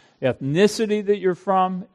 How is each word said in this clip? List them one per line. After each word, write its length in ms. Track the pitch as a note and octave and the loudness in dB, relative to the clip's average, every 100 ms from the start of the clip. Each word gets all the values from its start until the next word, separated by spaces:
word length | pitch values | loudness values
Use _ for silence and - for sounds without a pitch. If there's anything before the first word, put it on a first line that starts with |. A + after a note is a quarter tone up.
| _ - | _ -4
the 120 | C3 | -4
ethnicity 720 | - C3+ D#3+ G#3 A#3 G#3+ G#3+ | -2 -2 2 2 2 -2 -2
that 140 | G3 G#3 | 0 0
you're 160 | F#3 | 0
from. 500 | F3 G3+ F#3+ F#3 F#3 - | -2 0 0 0 -2 -12